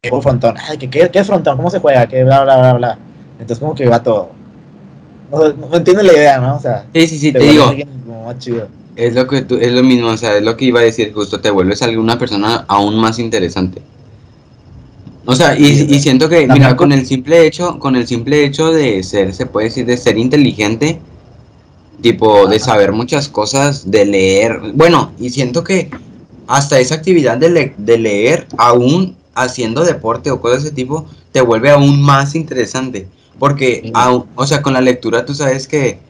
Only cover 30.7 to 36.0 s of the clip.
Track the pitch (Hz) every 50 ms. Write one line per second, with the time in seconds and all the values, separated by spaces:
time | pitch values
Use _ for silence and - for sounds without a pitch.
30.7 | 151 131 127 131 147 160 151 - - - _ _ _ 139 127 117 113 110 120 143
31.7 | 147 143 143 139 143 143 139 143 139 135 139 143 143 165 156 135 131 127 113 -
32.7 | - 131 131 127 123 101 92 95 _ _ _ _ _ - 135 139 139 139 135 127
33.7 | 117 - - 113 117 117 123 127 127 123 120 - - - 135 143 151 139 143 139
34.7 | 131 127 131 127 123 127 - 113 110 117 120 - 143 139 147 135 131 135 131 -
35.7 | - 151 135 117 98 -